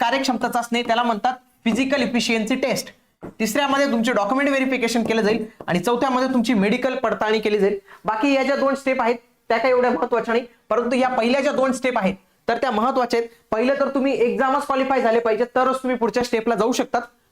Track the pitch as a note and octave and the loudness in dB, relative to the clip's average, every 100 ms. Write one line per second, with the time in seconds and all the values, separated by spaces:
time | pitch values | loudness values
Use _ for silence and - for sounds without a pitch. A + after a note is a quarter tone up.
0 | A#3+ C4+ C4+ A3+ A#3+ A#3 A#3 A#3 A#3+ A3+ | -2 0 -2 -2 -2 -2 -2 -4 0 0
1 | A#3+ G#3+ B3 B3+ _ _ A3+ G#3+ C4+ C#4 | 0 0 -2 -4 _ _ -2 0 0 0
2 | A#3+ A#3+ A3 A3+ G#3+ B3+ B3+ F#3 - - | 0 -2 0 -2 0 -2 -2 -4 -6 -18
3 | _ _ - - A3 C#4+ C#4 C#4 C#4+ A#3 | _ _ -18 -6 -4 -2 0 0 0 0
4 | A3+ A#3+ - C4 C#4+ C4+ C4 B3+ A3+ A#3 | 0 0 0 0 0 0 0 -2 -2 -2
5 | A3+ A3+ G3+ A3+ - - - F3 A#3+ A#3+ | 0 0 0 0 -4 -12 -4 -2 0 0
6 | C#4 B3+ C4 B3+ A#3 A3 G3 B3 C4 C4 | 0 0 0 0 2 2 2 0 -2 -2
7 | A3+ G#3+ G#3+ A3 G#3+ G#3 G3 G3+ - - | -4 -2 0 0 0 2 2 0 -8 -8
8 | G3+ A3 C#4+ C4+ B3+ C4+ C4+ C4+ C4+ C4 | -4 0 2 2 2 0 0 0 -2 0
9 | A#3 A#3 - _ _ A3+ B3+ B3 B3 - | 0 -2 -6 _ _ 0 4 4 2 0
10 | - A#3 A3+ A3+ A#3+ _ _ A3 A#3 B3+ | 0 0 0 -2 -2 _ _ 0 2 0
11 | B3+ B3+ A#3 C#4 C#4 B3 C4 B3+ B3+ A#3+ | 2 0 0 2 0 0 0 0 -2 0
12 | F#3+ F#3+ _ _ - A#3 C4+ G#3+ A#3+ B3+ | 0 -4 _ _ -4 -2 0 0 0 0
13 | A#3+ A#3 A#3 - _ A3 B3 C#4 C4+ C#4 | 0 0 -2 -12 _ 0 0 0 0 0
14 | C4+ B3 A#3 G3 C4 C#4+ C#4+ C4+ C4 B3+ | 0 2 0 2 0 0 -2 -2 0 0
15 | A3 A#3 A#3 G#3+ A#3+ B3+ C4 C4 B3+ B3 | 2 2 0 0 0 2 2 0 -2 -2
16 | A3+ B3 A#3+ A3+ A3+ A3 A3+ B3 A#3+ B3 | 0 -2 -2 -2 0 0 0 0 -2 -4
17 | A#3+ _ _ | -6 _ _